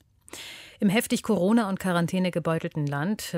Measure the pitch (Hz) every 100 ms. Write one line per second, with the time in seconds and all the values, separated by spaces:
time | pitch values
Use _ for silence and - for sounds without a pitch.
0 | _ _ _ - - - - - 208 214
1 | - 240 - 196 180 233 202 190 185 175
2 | 170 185 185 170 160 165 170 156 147 143
3 | 170 214 -